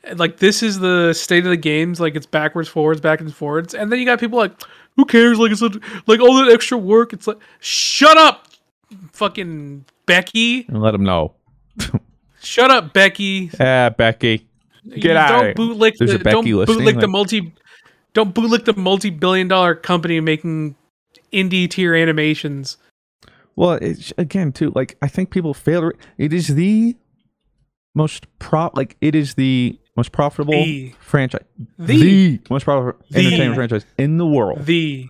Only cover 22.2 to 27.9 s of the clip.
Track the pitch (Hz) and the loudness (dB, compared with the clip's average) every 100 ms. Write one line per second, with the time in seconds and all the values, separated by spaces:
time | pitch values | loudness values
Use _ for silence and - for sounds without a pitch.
22.2 | 156 151 151 139 135 - _ _ _ _ | -2 -2 -6 -10 -12 -16 _ _ _ _
23.2 | _ _ _ - 175 160 - 160 - - | _ _ _ -2 -2 0 -4 -8 -12 -8
24.2 | 165 196 160 131 151 - 135 - 139 - | -6 -4 -4 -4 -4 -4 -6 -6 -6 -4
25.2 | 185 185 165 139 - 170 165 - _ - | -4 -4 -4 -4 -2 -2 -2 -8 _ -6
26.2 | - 170 151 143 185 220 233 240 _ _ | -4 -2 -2 0 2 2 0 -4 _ _
27.2 | _ _ _ _ _ _ _ | _ _ _ _ _ _ _